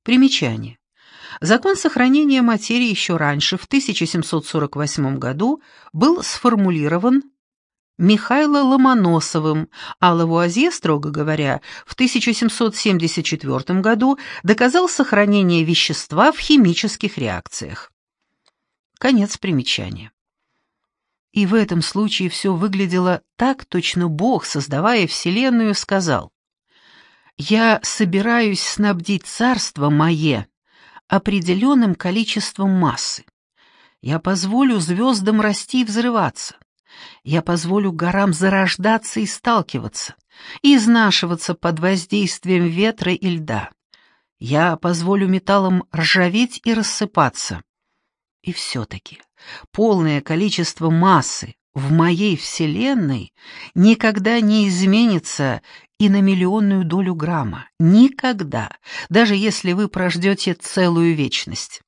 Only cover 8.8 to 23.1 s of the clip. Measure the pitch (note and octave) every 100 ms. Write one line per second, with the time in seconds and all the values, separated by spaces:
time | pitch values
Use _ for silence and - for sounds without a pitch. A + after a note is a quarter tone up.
8.8 | C4 B3 F3+ E3 - E3 D#3 D#3 D#3 -
9.8 | - - F3+ E3+ E3 E3 F3 F#3 E4 E4
10.8 | - D3 D3 D3 D3+ D#3 C#3+ C3 - -
11.8 | - - B3+ B3 A#3+ A3 A#3 - A3+ G#3+
12.8 | A3 F#3 E3 - D#3 D#3+ C#3 C3 C3+ F#3
13.8 | G3 A3+ B3+ C#4 - - F3 G#3+ B3+ E4+
14.8 | F4+ - C4+ G3+ G3+ G#3 F#3 E3+ D#3+ E3
15.8 | - D3+ - D3+ C4+ D#4+ - D4+ F#3+ E3+
16.8 | G#3+ - G#3 - A#2+ F2+ - - C#2+ -
17.8 | - _ _ _ _ _ _ _ _ _
18.8 | _ _ B3+ B3 G3+ - F#3+ D3+ A#2+ -
19.8 | F#2+ G2+ G#2+ _ _ _ _ _ _ _
20.8 | _ _ _ _ _ - F#3+ A3 G#3 E3+
21.8 | - F#3+ G#3+ - F#3 - G3 E3+ G#3 F#3+
22.8 | F#3+ F3+ F3+